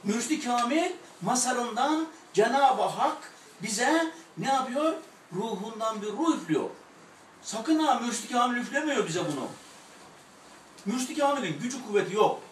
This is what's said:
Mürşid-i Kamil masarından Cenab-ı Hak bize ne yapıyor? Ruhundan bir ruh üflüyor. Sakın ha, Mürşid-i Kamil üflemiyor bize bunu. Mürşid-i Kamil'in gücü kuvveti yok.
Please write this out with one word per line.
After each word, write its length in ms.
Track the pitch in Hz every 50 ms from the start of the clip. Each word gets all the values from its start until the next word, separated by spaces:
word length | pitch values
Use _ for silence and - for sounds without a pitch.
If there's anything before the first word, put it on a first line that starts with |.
| -
Mürşid-i 360 | 202 233 240 240 - 302 254
Kamil 520 | - 247 240 240 240 240 285 320 349 370 359 - - - - -
masarından 840 | 170 202 254 247 - 254 247 240 240 233 214 233 262 294 311 320 320 - - - - -
Cenab-ı 500 | - 190 220 240 254 277 277 262 - 208
Hak 500 | 214 - 156 185 247 302 294 - - - - - - - - -
bize 500 | 175 214 214 190 240 269 311 330 330 320 - - - - - 160
ne 80 | 196
yapıyor? 480 | 254 269 262 254 240 247 285 311 330 330 - - - - - - -
Ruhundan 720 | 170 185 220 233 208 185 202 214 - 214 220 220 220 208
bir 40 | 202
ruh 300 | 214 196 247 330 330 285
üflüyor. 340 | 202 170 165 151 127 - - - - - - - - - - - - - - - -
Sakın 360 | - - 202 220 220 320 320 311
ha, 220 | 311 294 240 233
Mürşid-i 320 | 240 240 202 - - -
Kamil 280 | 240 247 240 247 240 240
üflemiyor 480 | - - - 285 302 302 277 233 185 165
bize 120 | 160 180
bunu. 280 | 160 151 143 135 120 - - - - - - - - - - - - - - - - - - - - - - - - - - - -
Mürşid-i 280 | 196 240 254 - - 320
Kamil'in 460 | 311 277 277 285 - 202 175 147 147
gücü 260 | 233 247 - 247 214
kuvveti 280 | 214 202 202 165 160 185
yok. 260 | 214 214 - - - - -